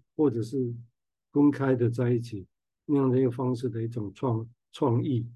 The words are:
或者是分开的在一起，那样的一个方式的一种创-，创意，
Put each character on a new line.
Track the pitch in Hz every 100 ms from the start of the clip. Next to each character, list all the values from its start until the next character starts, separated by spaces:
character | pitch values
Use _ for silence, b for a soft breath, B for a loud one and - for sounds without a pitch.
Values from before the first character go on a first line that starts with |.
| _ -
或 | 147
者 | 117
是 | 110 139 120 120 - _ _ _ _
分 | 147 147
开 | 139 135 127
的 | 117
在 | 120 123
一 | 120
起， | 117 98 - _ _ _ -
那 | 143
样 | 131
的 | 127
一 |
个 | 127
方 | 120 127
式 | 120 123
的 | 117
一 | 113
种 | 117 101 -
创-， | 135 113 117 - _
创 | - 139 117
意， | 156 120 117